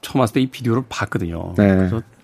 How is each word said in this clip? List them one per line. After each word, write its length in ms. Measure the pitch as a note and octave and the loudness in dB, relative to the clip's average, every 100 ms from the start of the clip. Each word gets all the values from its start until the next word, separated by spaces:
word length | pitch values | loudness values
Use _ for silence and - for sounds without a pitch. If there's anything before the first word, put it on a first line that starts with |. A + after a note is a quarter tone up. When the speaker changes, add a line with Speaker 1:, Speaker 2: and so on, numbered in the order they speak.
Speaker 1:
처음 200 | - C#3 | -4 0
왔을 140 | A#2+ | 0
때 60 | - | 0
이 60 | C3 | -2
비디오를 340 | - A#2+ A#2 B2+ | -4 -2 -2 -2
봤거든요. 640 | - G2 - E2+ E2 F2 F2+ | -8 -6 -4 -6 -6 -6 4
Speaker 2:
네. 180 | G2+ F#2+ | 4 6
Speaker 1:
그래서 260 | F#2 A2 - _ | 2 -2 -8 _